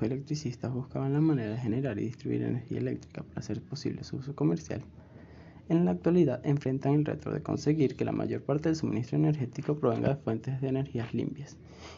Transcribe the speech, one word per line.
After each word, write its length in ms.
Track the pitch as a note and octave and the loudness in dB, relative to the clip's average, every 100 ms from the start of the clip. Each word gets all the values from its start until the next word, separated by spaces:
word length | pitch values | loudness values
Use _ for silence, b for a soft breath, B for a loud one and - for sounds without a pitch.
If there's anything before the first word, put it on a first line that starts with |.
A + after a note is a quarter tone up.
electricistas 720 | A2+ C3 C#3 D3+ B2 - B2 | -2 -2 -4 -4 -4 -4 -4
buscaban 400 | B2+ C3+ C#3 C3+ | -4 -4 -2 0
la 80 | C#3+ | 4
manera 300 | D#3+ C#3+ G#2+ | 4 4 0
de 60 | A2+ | -2
generar 420 | B2 A#2 C#3 G#2+ | -2 0 0 -2
y 60 | A2 | -4
distribuir 360 | A#2+ B2+ A#2+ | -4 -4 -2
energía 380 | A#2 A#2+ A#2+ A#2+ | 0 -2 -2 -4
eléctrica 420 | B2+ A#2+ - - | -2 -4 -8 -12
para 200 | - - | -10 -10
hacer 200 | - G#2+ | -6 -6
posible 420 | - - - - | -6 -6 -4 -6
su 120 | - D#3 | -6 -8
uso 180 | C3+ | -8
comercial, 480 | C#3+ D3+ E3+ - - - B B B B B B B - | 0 0 0 -2 -8 -8 B B B B B B B 0
en 160 | E3 F3+ | 4 4
la 60 | |
actualidad 520 | F3 E3 F3+ D3 B2 | 4 4 6 6 4
enfrentan 500 | D3+ C#3+ C3 C3+ C#3 | 0 2 2 0 4
el 120 | D3 D3+ | 4 2
reto 240 | - - | -2 -2
de 140 | G2+ | -4
conseguir 520 | - G#2 C#3+ D#3+ - - | -2 0 2 4 2 2
que 100 | A2+ | 0
la 80 | |
mayor 280 | G#2+ G#2+ A2+ | 0 0 -2
parte 280 | - D3 E3 | 0 0 2
del 80 | D#3+ | 0
suministro 400 | A2+ G#2+ B2 D3 | 0 0 0 2
energético 580 | D#3 D3+ A#2+ - C#3+ D3 | 4 2 -2 -4 -2 2
provenga 340 | B2+ A#2 A#2+ | 2 4 2
de 60 | D3 | 0
fuentes 440 | - A2+ - C3 | 0 -2 -2 -2
de 100 | C3+ | 0
energías 440 | C3 C#3 A#2 A2+ | 0 -2 -4 -2
limpias 440 | A#2 - - - - B B B | -2 -2 -6 -12 -16 B B B